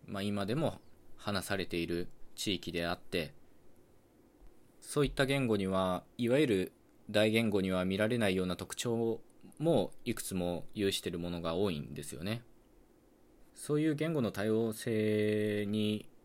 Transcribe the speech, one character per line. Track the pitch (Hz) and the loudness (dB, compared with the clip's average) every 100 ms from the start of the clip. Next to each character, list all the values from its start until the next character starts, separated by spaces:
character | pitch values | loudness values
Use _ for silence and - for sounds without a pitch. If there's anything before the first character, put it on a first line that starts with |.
| - | -8
ま | 98 | -4
あ、 | |
今 | 101 101 98 | -2 -2 -2
で | |
も | 127 139 - - - - - | 0 0 -2 -18 -20 -16 -8
話 | - 101 | -4 -4
さ | - | 0
れ | 98 85 | -2 0
て | 87 | -2
い | |
る | 85 87 85 - - | 0 -2 -4 -8 -12
地 | - 107 | -6 -4
域 | 92 - | -2 -2
で | 85 85 | -2 -2
あ | |
っ | 87 | -4
て、 | - 90 76 - - - - - - - _ - - _ - - - - | -4 -4 -4 -10 -20 -20 -20 -20 -20 -20 _ -20 -20 _ -20 -20 -20 -20
そ | - 147 | -6 0
う | |
い | 139 | 0
っ | |
た | - 135 | 2 2
言 | 139 | 2
語 | 123 | 2
に | 107 95 | 2 2
は、 | 95 92 90 - - | 2 2 0 -6 -2
い | 120 | 2
わ | 131 | 4
ゆ | 147 | 6
る | 98 90 - - - - | 4 2 -6 -20 -20 -2
大 | 107 110 | 2 4
言 | 113 113 | 4 4
語 | 101 | 2
に | 92 | 2
は | 92 | 2
見 | 92 98 | 0 2
ら | 110 | 2
れ | 120 | 2
な | 104 | 2
い | |
よ | 92 | 2
う | 90 | 0
な | |
特 | 87 87 | -4 -8
徴 | - 123 117 113 113 - - - - | -6 -2 0 0 -2 -10 -20 -20 -2
も | 160 139 90 - | 2 2 2 -4
い | - | -6
く | 110 | -4
つ | - | -4
も | 92 87 85 - | -2 -2 -2 -6
有 | 107 98 | -2 0
し | 92 | 0
て | 92 | -4
い | |
る | 85 | -4
も | 87 | -6
の | 87 | -4
が | 85 | -2
多 | 85 101 | 0 0
い | 76 | -2
ん | 62 | -6
で | 71 | -10
す | - | -10
よ | 65 | -8
ね。 | 92 120 - - - - - _ _ _ - - - | -6 -6 -10 -20 -20 -20 -20 _ _ _ -20 -20 -20
そ | - - | -14 -2
う | 151 | 2
い | 160 | 2
う | |
言 | 151 156 | 2 0
語 | 156 | 0
の | 110 | 0
多 | 117 | 0
様 | 110 110 113 | 2 2 0
性 | 110 - 110 107 107 107 107 107 104 101 | -2 -2 2 2 2 2 2 0 0 0
に | 107 107 107 - - | 0 0 -2 -6 -20